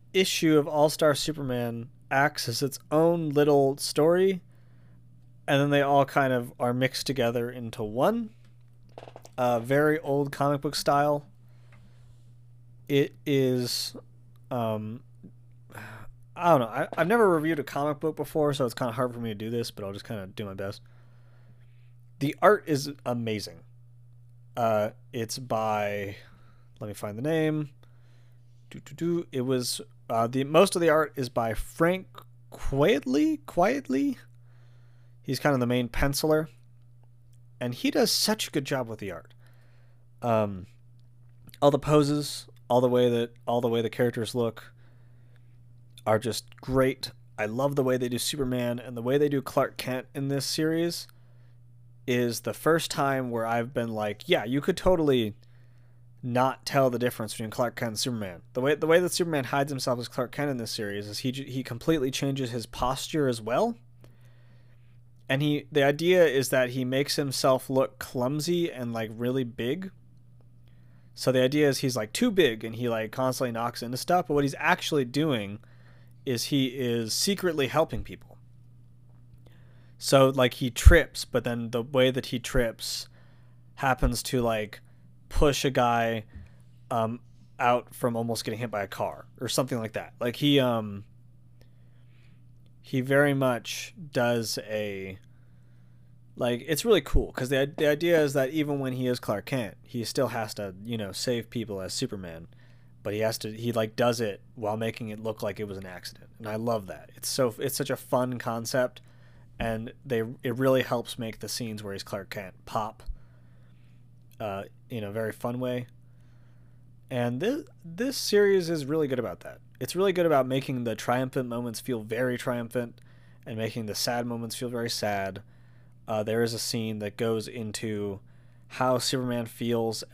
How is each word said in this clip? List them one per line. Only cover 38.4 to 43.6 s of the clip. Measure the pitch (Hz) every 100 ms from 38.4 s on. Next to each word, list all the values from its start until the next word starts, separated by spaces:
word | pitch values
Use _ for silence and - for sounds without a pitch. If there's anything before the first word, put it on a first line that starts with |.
| -
a |
good | 156 135
job | 139 117
with | 107
the | 101
art. | 82 - - - - - - - - - -
Um, | 120 113 104 95 90 - - - - - - - - -
all | 143
the | 143
poses, | 143 151 143 147 147 - - - -
all | 123
the | 127
way | 123 123
that, | 120 117 - -
all | 120